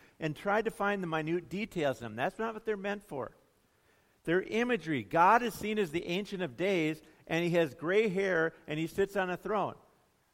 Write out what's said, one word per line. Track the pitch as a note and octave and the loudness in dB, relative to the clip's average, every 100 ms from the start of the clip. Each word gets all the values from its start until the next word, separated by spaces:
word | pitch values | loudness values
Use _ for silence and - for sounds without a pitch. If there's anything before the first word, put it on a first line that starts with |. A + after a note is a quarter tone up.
| - - | -20 -6
and | D#3 D3 | -4 -4
tried | G3+ G#3 A3 | 0 2 0
to | |
find | - G3+ G3+ | 0 0 0
the | F3 | -2
minute | D#3+ D#3 F3 E3+ | -2 0 -2 -2
details | F#3 A3 F3 C#3+ B2+ | -6 -4 0 0 0
in | |
them. | A#2 A2 | -6 -2
That's | E3 - | -4 -2
not | A3+ | -6
what | A3 - | -4 -6
they're | G3+ | -4
meant | G3+ G3+ | -4 -6
for. | - C#3 G#2+ - _ _ _ _ _ _ _ _ - | -8 -8 -8 -12 _ _ _ _ _ _ _ _ 0
They're | F3+ | 0
imagery. | - A3 A#3+ A3+ D#3+ C#3 | 2 -2 0 0 0 -2
God | G2 E3 F3+ A#3+ | 0 6 8 6
is | A#3+ | 4
seen | - G#3 G#3+ | -4 -4 -2
as | F3 | 0
the | E3 - | -2 -2
Ancient | F3+ G#3 F#3 | -4 -4 -6
of | E3 A2+ | -6 -2
Days, | F#3+ F#3 D#3 D#3 - - - | 0 2 0 -2 -12 -20 -4
and | D#3+ E3+ | 0 2
he | |
has | E3+ D#3 | 2 2
gray | - D3+ G3+ A3 | 0 0 2 2
hair, | F3+ G3 E3+ E3 - - | 0 0 2 0 -4 -8
and | D#3 | -4
he | D#3+ | -4
sits | - G3 G3+ | 0 0 0
on | F#3 | -2
a | F3 | -4
throne. | F#3+ G#3 D3 - - _ _ _ _ | -2 -2 -2 -6 -20 _ _ _ _